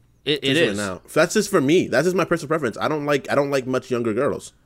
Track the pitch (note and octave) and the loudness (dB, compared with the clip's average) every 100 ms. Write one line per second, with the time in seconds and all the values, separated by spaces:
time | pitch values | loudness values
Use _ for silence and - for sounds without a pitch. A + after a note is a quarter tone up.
0 | _ _ - D3+ C3+ D3 C#3+ G2+ G2+ F2 | _ _ -4 -2 2 2 2 0 -4 -6
1 | - D3+ E3 G#3+ G3 F3+ C3+ F3 A2+ A#2 | -4 0 2 2 2 2 4 2 2 2
2 | E3+ F3+ E3 E3+ C#3 D#3 B2+ - A2+ D3+ | 2 2 0 -2 -2 -2 -2 -2 -4 -2
3 | D3 C#3+ - A#2+ C#3+ C#3 B2 B2+ - A#2+ | 0 -2 0 0 0 0 -2 -4 -2 -2
4 | A2+ G#2 C#3 E2 - - | -2 0 -2 -4 -10 -20